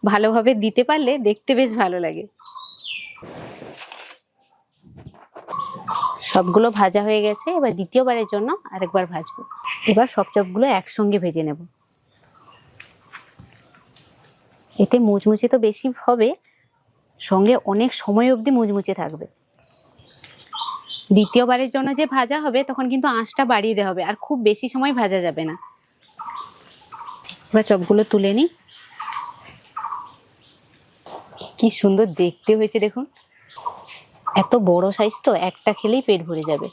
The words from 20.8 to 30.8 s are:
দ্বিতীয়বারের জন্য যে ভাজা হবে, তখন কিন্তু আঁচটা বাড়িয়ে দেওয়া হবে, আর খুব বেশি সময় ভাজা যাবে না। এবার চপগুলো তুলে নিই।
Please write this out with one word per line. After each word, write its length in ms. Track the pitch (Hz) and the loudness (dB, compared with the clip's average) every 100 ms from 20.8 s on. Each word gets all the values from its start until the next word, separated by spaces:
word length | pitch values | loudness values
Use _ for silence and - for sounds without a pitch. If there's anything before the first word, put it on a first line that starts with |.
| - - - 202 | -12 -16 2 4
দ্বিতীয়বারের 540 | 208 - 240 247 262 269 | 4 2 2 0 0 -2
জন্য 140 | 269 277 | -4 -2
যে 60 | 302 269 | -2 0
ভাজা 220 | 247 285 302 | -2 -2 -2
হবে, 140 | 247 277 | -2 -2
তখন 160 | 262 254 | -4 -2
কিন্তু 160 | 262 277 233 | 0 0 -2
আঁচটা 260 | 220 - 269 | -4 -2 2
বাড়িয়ে 240 | 226 214 208 | 2 2 0
দেওয়া 120 | 196 | -2
হবে, 100 | 180 175 | -2 -4
আর 60 | 208 - | -6 -4
খুব 120 | 285 214 | 0 2
বেশি 160 | 208 254 | 0 -4
সময় 200 | 262 277 254 | -2 -2 0
ভাজা 180 | 214 185 175 | 0 0 -2
যাবে 160 | 156 160 | -4 -6
না। 60 | 165 - _ _ _ _ _ - - - - - - - - - - - - - | -8 -14 _ _ _ _ _ -16 -14 -16 -18 -20 -20 -20 -20 -18 -18 -18 -20 0
এবার 140 | 220 214 | 0 4
চপগুলো 340 | 202 175 208 214 | 2 4 2 4
তুলে 200 | 214 196 208 | 2 2 2
নিই। 120 | 339 - _ - - - - - - - - - _ - - - - - _ _ _ _ _ _ | 2 0 _ -20 -20 -16 -12 -10 -12 -16 -20 -20 _ -12 -10 -12 -14 -20 _ _ _ _ _ _